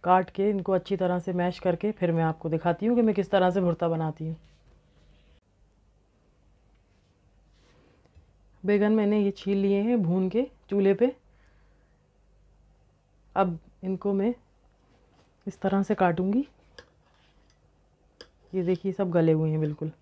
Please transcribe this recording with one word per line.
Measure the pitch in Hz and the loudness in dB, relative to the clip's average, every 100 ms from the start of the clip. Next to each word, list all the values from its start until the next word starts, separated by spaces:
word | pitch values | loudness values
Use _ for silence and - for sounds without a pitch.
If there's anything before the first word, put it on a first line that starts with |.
काट | 175 185 180 | 4 2 2
के, | - 202 | -2 -2
इनको | 196 180 | -2 -2
अच्छी | 185 180 196 | -2 -2 -2
तरह | 180 180 | -2 -2
से | 175 | -4
मैश | 180 180 180 | -2 -2 -2
करके | 185 170 208 | -4 -2 -4
फिर | 214 175 | -2 -2
मैं | 165 | 0
आपको | 160 160 165 | 0 -2 -4
दिखाती | 160 175 165 214 | -2 -2 -2 0
हूँ | 240 | 2
कि | |
मैं | 226 | 2
किस | 202 190 | 0 0
तरह | 196 180 | 2 2
से | 180 | 2
भुर्ता | 180 165 170 | 0 0 -2
बनाती | 165 160 156 160 | -2 -4 -6 -10
हूँ। | 160 - _ _ _ _ _ _ _ _ _ _ _ _ _ _ _ _ _ _ _ _ _ _ _ _ _ _ _ _ _ _ _ _ _ _ _ _ - _ _ _ _ | -10 -16 _ _ _ _ _ _ _ _ _ _ _ _ _ _ _ _ _ _ _ _ _ _ _ _ _ _ _ _ _ _ _ _ _ _ _ _ -20 _ _ _ _
बैगन | 185 208 208 | 0 2 4
मैंने | 220 208 214 | 2 2 2
ये | 202 | 0
छील | 196 196 196 | -2 -2 0
लिए | 196 196 | 2 2
हैं | 214 247 | 2 0
भून | 165 185 185 | 2 0 0
के | 214 269 _ _ | -2 -4 _ _
चूल्हे | 196 196 | 0 2
पे। | 196 247 - _ _ _ _ _ _ _ _ _ _ _ _ _ _ _ _ _ _ _ _ _ 180 | 4 0 -2 _ _ _ _ _ _ _ _ _ _ _ _ _ _ _ _ _ _ _ _ _ -2
अब | 190 165 - _ | -2 -2 -14 _
इनको | 190 185 202 | -8 -6 -2
मैं | 196 202 240 _ _ _ _ _ _ _ _ _ _ - | -2 -2 -4 _ _ _ _ _ _ _ _ _ _ -14
इस | - | -4
तरह | 196 196 | -2 0
से | 196 | 0
काटूँगी। | 214 180 170 185 226 285 _ _ - - _ _ _ _ _ _ _ _ _ _ _ _ _ - _ _ | 2 2 2 0 -2 -4 _ _ -20 -20 _ _ _ _ _ _ _ _ _ _ _ _ _ -20 _ _
ये | 185 | -4
देखिए, | 175 180 196 | -2 -2 -4
सब | 180 185 | -4 0
गले | 170 165 | 2 4
हुए | 156 156 | 2 0
हैं | 156 | -2
बिल्कुल। | 156 151 156 - | -2 -4 -10 -12